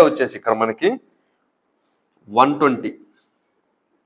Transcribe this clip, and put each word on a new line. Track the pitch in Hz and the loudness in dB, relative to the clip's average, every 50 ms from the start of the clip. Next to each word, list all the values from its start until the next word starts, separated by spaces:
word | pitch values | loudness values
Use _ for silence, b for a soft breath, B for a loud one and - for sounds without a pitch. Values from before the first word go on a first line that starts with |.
| 175 - | 6 6
వచ్చేసి | - - 131 120 - 104 | 4 0 -4 -4 -6 -6
ఇక్కడ | - - 110 110 113 | -4 -4 -2 0 -2
మనకి | 113 110 - 160 196 254 240 - _ _ _ _ _ _ _ _ _ _ _ _ _ _ _ _ _ _ _ _ _ _ _ _ 104 | -4 -2 -2 -2 -2 -2 -2 -8 _ _ _ _ _ _ _ _ _ _ _ _ _ _ _ _ _ _ _ _ _ _ _ _ -4
వన్ | 104 117 127 143 147 147 | 0 2 2 2 2 0
ట్వంటీ, | 151 139 123 107 101 101 - - - _ _ _ _ _ _ _ _ _ _ _ _ _ _ _ _ _ _ _ _ | 0 0 0 -2 -6 -10 -12 -14 -20 _ _ _ _ _ _ _ _ _ _ _ _ _ _ _ _ _ _ _ _